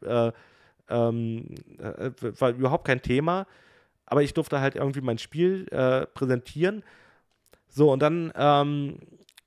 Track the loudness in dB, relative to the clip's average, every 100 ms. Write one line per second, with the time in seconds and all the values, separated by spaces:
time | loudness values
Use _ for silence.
0 | -2 0 0 -2 -14 _ _ _ -4 0
1 | 0 0 -4 -6 -10 -16 -20 -14 -12 -8
2 | -8 -6 -8 0 0 2 0 0 0 -2
3 | 0 0 0 -2 -6 _ _ _ _ _
4 | -2 0 2 -2 -2 -2 -2 -2 -4 -2
5 | -4 -4 -6 0 0 0 -4 0 2 2
6 | -2 -4 -2 -2 -4 -2 -2 -2 -10 -20
7 | _ _ _ _ _ _ _ 4 6 6
8 | 2 2 -4 2 4 4 2 -2 -4 -8
9 | -18 -20 _ -20